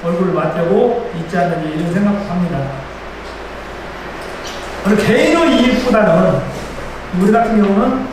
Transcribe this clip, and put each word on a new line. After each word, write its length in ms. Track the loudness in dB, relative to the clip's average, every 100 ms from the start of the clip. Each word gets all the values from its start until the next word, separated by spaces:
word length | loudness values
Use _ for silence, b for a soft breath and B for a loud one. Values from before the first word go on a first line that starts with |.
얼굴을 300 | -2 0 0
맞대고 760 | 0 -2 0 2 4 4 0 -4 -8
있지 180 | -4 0
않느냐 240 | 0 0 -4
이런 240 | -4 -2
생각도 360 | 0 2 0 -2
합니다. 300 | -2 -2 -2 -6 -8 -12 -14 -14 -14 -14 -12 -12 -12 -12 -12 -12 -12 -12 -12 -12 -12 -12 -12 -10 -6 0
오늘 120 | 2
개인의 640 | 4 4 6 4 4 6
이익보다는 800 | 4 4 2 4 6 4 4 2 -2 -8 -10 -10 -10 -12 -6 0
우리 100 | 4
같은 300 | 4 4 2
경우는 420 | 2 2 2 0 -4